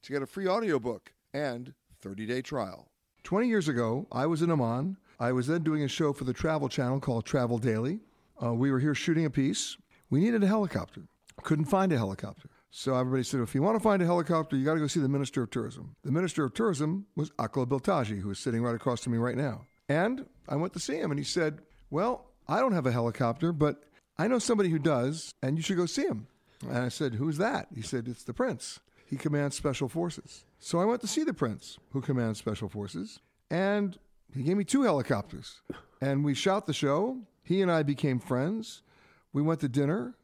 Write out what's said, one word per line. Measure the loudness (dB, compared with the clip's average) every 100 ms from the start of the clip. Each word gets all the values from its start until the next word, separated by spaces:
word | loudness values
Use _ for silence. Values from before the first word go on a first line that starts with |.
to | -6
get | -6
a | -6
free | -4 0
audiobook | 0 2 0 0 -6 -10 _ _
and | -4 -4 -4 -10 -16 _ _
thirty-day | -12 -8 -4 -4
trial. | -4 -4 -4 -8 -20 _ _ _
Twenty | -2 0 2
years | 2 2
ago, | 2 2 0 -4
I | -2 0
was | 2
in | 2
Amman. | 2 2 0 -2 -6 _ _
I | 0
was | 0 2
then | 0
doing | 2 0
a | 0
show | 0 0
for | 0
the | -4
Travel | -2 0 0 0
Channel | 0 0 0
called | 0 -2 0
Travel | 0 0 0
Daily. | 0 0 0 -4 -8 _ _ -6
Uh, | -2
we | 2 2
were | 2
here | 2 0
shooting | 2 2 2
a |
piece. | 2 0 0 -6 -10 _ _ _
We | 2
needed | 4 4
a | 4
helicopter. | 2 0 -2 -6 -14 -20 _ _ -14
Couldn't | 0 2 4
find | 4 4
a | 2
helicopter. | 0 -2 -10 -12 -20 _ _ -6
So | 0
everybody | 0 2 0
said, | 0 -2
"If | 0 2
you |
wanna | 2 4
find | 4 4
a | 4
helicopter, | 2 2 0 2 0
you | 2
gotta | 2
go | 2
see | 2
the | 2
Minister | 0 -2 -2
of | -2
Tourism." | -2 -6 -8 -16 -12
The | -2
Minister | 0 0 0
of | -2
Tourism | 0 0 2 0 -2 -6 -6
was | -6 -4
Akla | -4 -2 0
Biltaji, | 0 2 2 0 -2
who | -4
is | -4
sitting | -2 0
right | 0 0
across | -2 -2
from | -2
me | 0
right | 0 0
now. | -2 -4 -12 _ _
And | 2 2 -2 -8 _ -6
I | -2
went | -2
to | -4
see | -6 -4
him, | -2
and | -2
he |
said, | -2 0 0 -2 -16 _ -8
"Well, | -2 -2 -2 -10 _ -4
I | 0
don't | 2
have | 2 2
a |
helicopter, | 2 0 2 0 2 0
but | 2 2 2 -12 _ _ -4
I | 0
know | 2
somebody | 2 4 4
who | 4
does, | 4 2 0 -2 -10 -6
and | -2 -2
you |
should | 0 0
go | 0
see | 0 -2
him." | -2 -8 _ _ _ -4
And | -2
I | -2
said, | -2 -2 0
"Who's | -2 0
that?" | 0 -2 -6
He | -10
said, | -6 -4 -4
"It's | -10 -10
the |
Prince. | -2 -2 -2 -10 -16 _ _ _
He | -4
commands | -2 0 0 -2
Special | -4 -2 -4
Forces." | -2 -4 -6 -16 -20 _ _
So | -4 0
I | 0
went | 0
to | -2
see | -2
the | -2
Prince, | 0 -2 -4 -12 -20 _
who | -6
commands | 0 2 2 0
Special | -2 -4 -6
Forces, | -6 -8 -6 -8 -12 _ _ _
and | 0 2 2 0 -4 _ _ _
he | -4
gave | 0 0
me | 2
two | 4
helicopters. | 4 2 2 0 -2 -12 -16 -20 _ -14 -14 _
And | 0 2 2
we |
shot | 2 2 2 0
the |
show. | 0 2 2 0 -4 -12 _
He | 0 2
and | 4
I | 4
became | 2 2 2 0
friends. | 0 0 0 -2 -6 -14 _ _ _ _ _
We | 0
went | 0 2
to | 0
dinner | 2 2 0 -4 -10